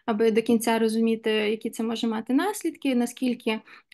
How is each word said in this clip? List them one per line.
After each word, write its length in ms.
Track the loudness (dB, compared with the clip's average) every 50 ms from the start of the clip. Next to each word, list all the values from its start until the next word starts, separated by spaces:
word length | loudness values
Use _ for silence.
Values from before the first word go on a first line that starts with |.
| _
аби 240 | -2 0 2 2 4
до 120 | 4 2 2
кінця 360 | 4 2 2 2 2 2 2
розуміти, 520 | 2 2 2 2 2 2 0 0 0 0
які 400 | 0 0 0 0 -2 -2 -4 -6
це 120 | -6 -6 -6
може 240 | -4 -4 -4 -2
мати 260 | -2 -2 -4 -2 0 0
наслідки, 600 | 0 0 0 -2 -4 -6 -6 -6 -4 -2 -2 0
наскільки, 680 | 0 0 -2 -4 -4 -4 -4 -4 -4 -4 -4 -4 -4 -6 -12 -20 -20 _ _